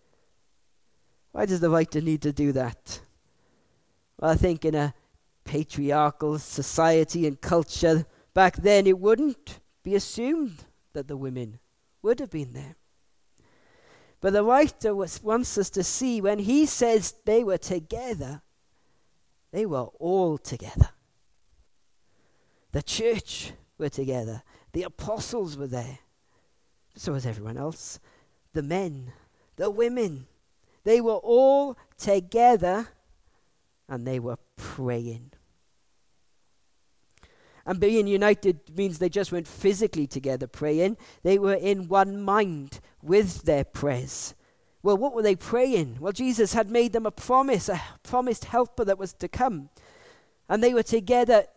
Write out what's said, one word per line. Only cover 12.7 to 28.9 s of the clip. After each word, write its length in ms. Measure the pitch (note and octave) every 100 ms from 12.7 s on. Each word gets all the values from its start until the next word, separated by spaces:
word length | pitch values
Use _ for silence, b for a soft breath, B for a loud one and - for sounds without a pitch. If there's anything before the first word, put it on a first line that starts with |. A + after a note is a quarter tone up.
| D#3+ _ _ _ _ _ _ b b b b b b b b
But 120 | F#3+
the 100 | G3+
writer 520 | G#3+ C4 D#4 - A3 G3
was, 260 | F3 -
wants 360 | G#3+ A3+ A#3+ G#3
us 120 | F#3+
to 120 | G3
see 380 | F3 - C4 A3+
when 180 | G3 G#3
he 260 | G3+ C#4+ D4+
says 480 | - A#3 A3 F3 - G#3+
they 180 | A3+
were 160 | A3 F3+
together, 840 | - F3+ D#3 A3+ B3+ F#3 C3 D3 _ _ _ _ _ _ _ _ _ _ _
they 160 | F3 G#3+
were 220 | C3+ A#2+ -
all 400 | E3 F#3+ F3 D3+
together. 500 | - - - - - - _ _ _ _ _ _ _ _ _ _ _ _ _ _ _ _ _
The 100 | C#3+
church 720 | - - A3+ G#3+ - - - - _ -
were 120 | D3
together. 520 | - C3+ B2+ A2 A2+ - b b
The 120 | E3+
apostles 720 | F3+ - F3 G#3+ - A#3+ F3+ C#3+
were 120 | C#3
there. 320 | B2 A#2+ C3+ _ _ _ _ _ _ _ _ _ -
So 180 | -
was 120 | C#3 B2
everyone 320 | G#2+ G#2+ B2+
else. 420 | D3 E3 - - b b b b b
The 100 | D#3
men, 500 | C#3+ F#3 F#3